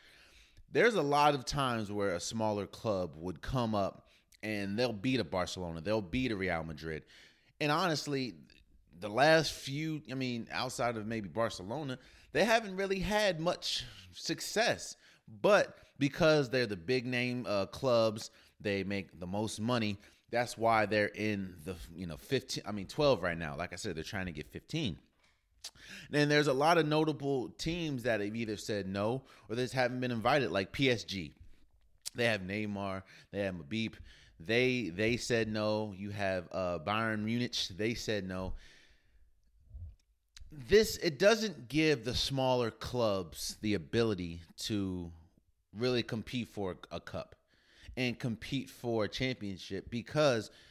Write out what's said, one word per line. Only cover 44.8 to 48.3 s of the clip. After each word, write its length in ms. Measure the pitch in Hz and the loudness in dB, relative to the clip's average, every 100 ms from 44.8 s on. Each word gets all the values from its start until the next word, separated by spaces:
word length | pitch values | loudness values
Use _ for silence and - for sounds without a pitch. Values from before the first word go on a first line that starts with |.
| 95 90 85 82 - _ _ _ _ 101 | -2 -4 -6 -12 -20 _ _ _ _ -4
really 260 | 123 123 | 0 0
compete 460 | - 113 - 127 107 | -2 -6 -4 -6 -6
for 280 | 104 92 78 - | -6 -6 -6 -10
a 100 | 85 | -12
cup 340 | - 87 - - _ _ _ - - 123 | -10 -10 -12 -18 _ _ _ -20 -10 -2
and 220 | 127 113 | -2 -2
compete 520 | 127 | -4